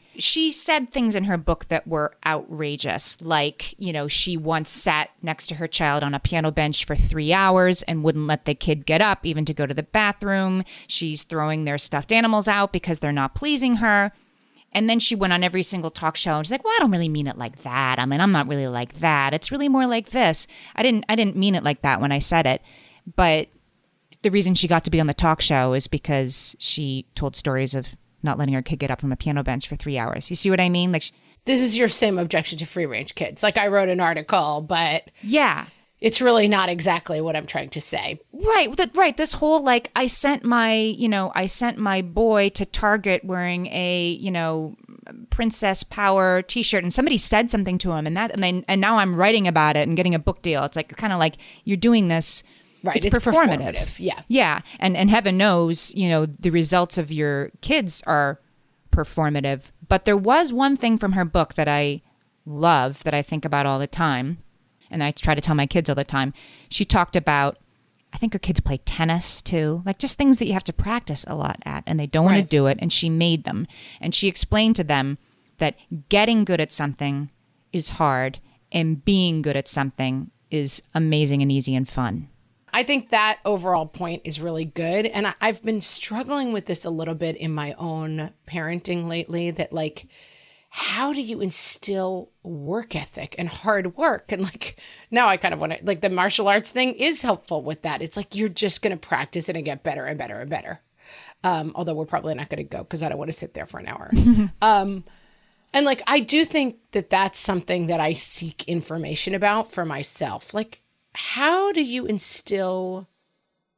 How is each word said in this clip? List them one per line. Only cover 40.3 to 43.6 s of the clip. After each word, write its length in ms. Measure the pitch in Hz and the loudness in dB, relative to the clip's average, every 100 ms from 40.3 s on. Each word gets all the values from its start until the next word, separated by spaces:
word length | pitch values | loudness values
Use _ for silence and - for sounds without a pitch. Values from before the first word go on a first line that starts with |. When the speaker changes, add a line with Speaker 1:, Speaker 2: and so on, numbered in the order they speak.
| 285 | 0
Speaker 1:
my, 280 | 233 240 226 220 | 0 2 2 2
you 320 | 220 208 226 | 0 -2 0
know, 240 | 202 190 | 0 -2
I 120 | - 190 | -2 -2
sent 320 | - 240 - | 0 -2 -2
my 220 | 208 190 | -2 -2
boy 500 | 175 180 226 208 202 | -2 0 2 4 2
to 140 | - | 0
Target 600 | 196 - 208 214 190 180 | -4 0 2 2 2 0
wearing 420 | 185 180 175 175 | -2 -4 -2 -4